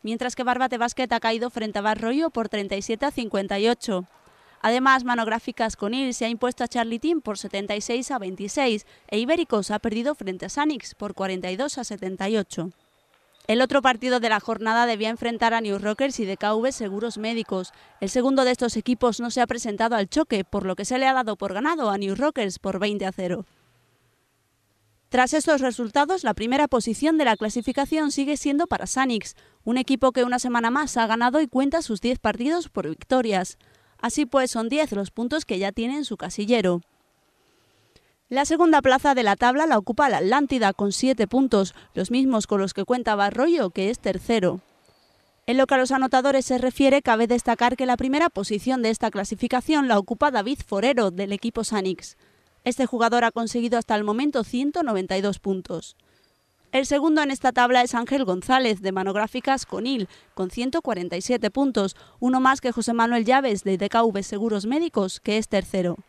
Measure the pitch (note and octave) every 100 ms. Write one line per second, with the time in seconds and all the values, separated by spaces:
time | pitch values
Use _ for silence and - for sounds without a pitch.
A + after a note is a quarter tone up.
0 | G#3+ A3+ B3 - B3 B3 C4 B3 A#3+ -
1 | B3+ A#3 A3+ A3+ A#3+ A#3+ A3 G#3 G#3 G#3+
2 | A3+ C4+ D#4+ - A3 G#3 G3 G3+ G3 A3
3 | C#4 C4+ A3+ G3 G3 G3+ A3 A#3+ - F#3
4 | F3+ _ _ _ _ _ G#3+ A#3+ C4+ C4
5 | B3 A#3+ A3 A3+ - - - - G3+ B3+
6 | C4+ A#3 A3+ A#3 B3 B3 A#3+ A#3+ A3+ A3+
7 | D4+ E4 A3 G3 G3+ G3+ G3+ G#3 G#3 A#3+
8 | B3 C4 F#3 F#3 G3 - C4 G#3+ - _
9 | - G#3 B3 E4+ E4 A3 G3 G#3 A#3+ G#3+
10 | B3 D4 F#3+ F#3 F#3 - D4+ C4+ - -
11 | G#3 - F#3+ F#3+ F3+ F#3 C#4+ - A#3 G3+
12 | F#3 F#3+ F#3+ A3 F#3+ - E3+ - _ _
13 | _ _ _ _ - A3 C4 C#4+ B3+ B3
14 | B3+ B3 A3+ G#3+ G#3+ A3 A3 A3+ A#3+ A3
15 | A3 A3+ A#3 A#3 A3+ A3+ A3 G3+ G3+ G#3+
16 | C#4 B3+ G3 G3 G#3 A3 B3 - G#3+ G3
17 | A#3 G#3+ A3 A#3 G#3+ F#3+ F3+ - - _
18 | G3 B3+ B3+ C4+ B3+ B3 A#3+ A3 A3+ B3
19 | B3 A3 A#3+ B3 A#3+ A#3+ A#3 G3+ A#3 A#3
20 | G3 D4 D#4+ G#3+ F#3 G#3 F#3 F#3 G3+ B3+
21 | C4 C4 A3 G#3 G3+ F#3+ D4 E4+ A3+ G3
22 | G3 G3 D4 C#4 G3+ - G3 F#3+ G#3 G#3
23 | F#3+ F3+ F3+ F3 - _ _ _ _ _
24 | _ _ _ _ _ _ _ _ _ _
25 | _ B3 B3+ D4+ D4+ C#4+ C4 A3+ A#3 C#4
26 | D4 F#4 B3 G3+ A3 C4+ D4 A#3+ A3+ G#3
27 | D4+ D#4+ C4 G#3+ G#3+ A#3+ A3+ C4 C#4 D#4
28 | D4+ C#4+ C#4 D4 D4 C#4+ E4+ - - -
29 | C4 A3+ - - _ _ - B3+ B3+ C4
30 | C4 B3 B3 B3 B3+ A#3+ A#3 C4+ D4 A#3+
31 | A3+ A3+ A#3+ C#4+ D4+ B3+ C#4 E4 - G#3+
32 | A#3 B3+ A3 G#3 B3 E4+ D#4+ - D3+ D#3+
33 | - C4 A3+ F#3+ F3+ - _ _ _ _
34 | A#3+ D4 C#4+ C4+ B3+ A3+ A3+ D4 D4+ G3+
35 | G3 - A#3+ D#4 - F#3+ G3 G3+ A#3 C#4+
36 | C4+ G#3 E3+ - G#3 A#3 F#3 F3 _ _
37 | _ _ _ _ _ _ _ _ _ _
38 | _ _ _ B3+ C#4+ D#4 E4+ D4+ C4 C4
39 | C#4+ B3+ G#3+ G3 B3 C4+ D#4+ A#3 F#3+ A3+
40 | C#4+ F3 F#3 C4 C#4+ C4 G3+ - G3+ F#3+
41 | B3+ B3 G#3 B3 C4+ G#3 F#3+ - - -
42 | F#3+ A#3+ C4 A3+ - G3+ F#3+ - F#3+ B3
43 | A#3 G#3 G3+ G#3+ D4+ E4+ F#3+ G3 F#3+ B3
44 | G#3 F#3 - A3+ F3+ F#3 _ _ _ _
45 | _ _ _ _ - B3+ C4+ C4+ B3+ C4
46 | C4 B3+ C4+ C4+ B3+ B3 B3+ - C#4 C#4
47 | B3+ A3+ A#3 A#3+ - A#3 A#3+ B3+ B3+ B3
48 | C4 C#4+ E4 - G3+ G#3 B3 C4 A3+ A3
49 | A3+ G#3 G3 G#3 B3 B3+ - D4+ C4 G#3
50 | F#3+ A3 D4 B3 G3+ C#4 - G3 A#3+ A#3+
51 | G3+ F3+ G3 G3+ A3+ A#3 G#3+ G#3+ F#3+ F3+
52 | - - _ _ _ _ B3 B3 B3 A#3+
53 | A#3 A#3+ A#3 A#3 A#3 A#3+ A#3 A#3 - G#3+
54 | G#3 G#3+ D4 C4+ G#3+ B3 C#4 F4 D4 G3+
55 | F#3 F#3+ G3+ F#3+ G3 F#3+ - E3 - _
56 | _ _ _ _ _ _ _ C4 C4+ C#4+
57 | D#4 D#4 D4 C#4 C4 B3 B3 B3 B3 A#3+
58 | A#3 C4+ A3+ F3+ - C4 B3 G3 G3 F#3+
59 | F#3+ G3 G#3+ B3+ C4+ C4+ - F#3+ A#3+ C4+
60 | F#3+ - _ - F#3 - B3+ E4 C#4 F#3+
61 | F3 F3 F#3+ B3 G#3 C4 C#4 A3 G3 -
62 | - _ B3 B3+ C4 C4+ B3+ A#3+ A3+ A#3
63 | A#3 A#3 A3 C4+ C4 G3+ G3 F#3 G3+ A#3
64 | A#3 G3 F#3+ G#3 A3+ G#3 G#3 C#4+ E4+ -
65 | F#3+ - - G#3+ G#3+ G3+ - F#3+ F3+ E3+